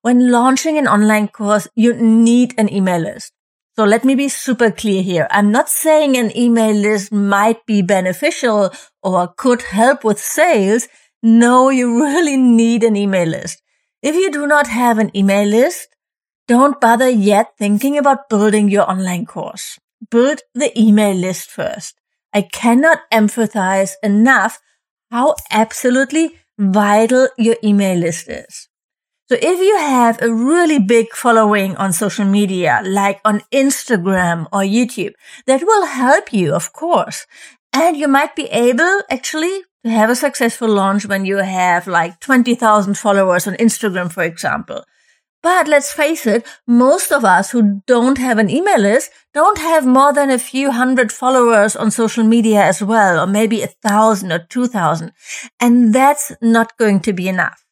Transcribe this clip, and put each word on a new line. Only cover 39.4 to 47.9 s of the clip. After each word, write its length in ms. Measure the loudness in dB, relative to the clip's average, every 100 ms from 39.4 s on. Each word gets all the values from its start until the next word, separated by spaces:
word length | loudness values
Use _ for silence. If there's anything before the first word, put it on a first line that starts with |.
| -6 -6 -14 _
to 60 | -4
have 180 | 0 0
a 80 | 0
successful 540 | -2 -2 -4 -2 -2
launch 340 | 0 0 -2
when 220 | -4 -6 -4
you 100 | -4
have, 500 | -4 -2 0 0 0
like, 340 | -4 -4 -10
twenty 340 | 0 2 2
thousand 420 | 0 2 2 0 -2
followers 500 | 0 0 2 0 -2
on 60 | 0
Instagram, 540 | 0 0 -4 -4 -8
for 120 | -6
example. 600 | -8 -6 -6 -6 -8 -14 -16 _ _ _ _ _
But 260 | -2 0 2
let's 240 | 0 0
face 340 | -4 -4 -2 -2
it, 200 | -2 -4 -16 0
most 460 | 2 4 2 0
of 100 | 0
us 280 | 2 2 0
who 320 | 0 0 0
don't 300 | 0